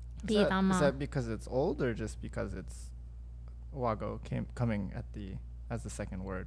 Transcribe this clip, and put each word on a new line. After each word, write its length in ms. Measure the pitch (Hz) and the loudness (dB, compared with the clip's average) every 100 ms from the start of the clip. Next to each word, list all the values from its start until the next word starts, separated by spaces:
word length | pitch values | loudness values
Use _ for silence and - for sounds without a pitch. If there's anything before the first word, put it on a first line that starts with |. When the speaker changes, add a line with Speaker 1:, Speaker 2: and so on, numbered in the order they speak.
| - - | -10 -4
Speaker 1:
that, 60 | 196 | 4
is 120 | 208 185 | 6 6
Speaker 2:
Bidama. 320 | 190 190 185 | 6 6 8
Speaker 1:
that 180 | 143 135 | 6 4
because 300 | 143 143 117 | 0 0 0
it's 180 | 107 - | -2 0
old 340 | 127 170 - | 2 2 4
or 120 | 127 | 2
just 260 | 113 107 - | 2 -2 -4
because 340 | 113 - 104 | -6 -4 -4
it's 360 | 98 - - - - - - - - - - - | -4 -8 -10 -10 -10 -12 -12 -12 -12 -12 -10 -8
wago 480 | 139 120 107 107 110 | 0 2 2 -2 -4
came, 220 | - 120 - | -4 -2 -2
coming 380 | - 117 104 95 | 0 2 2 0
at 100 | - - | -4 -6
the, 200 | 107 95 92 - - - | -8 -8 -8 -8 -10 -6
as 140 | 117 | -6
the 80 | 107 | -4
second 320 | - 101 95 | -6 -4 -4
word? 220 | 95 92 | -4 -4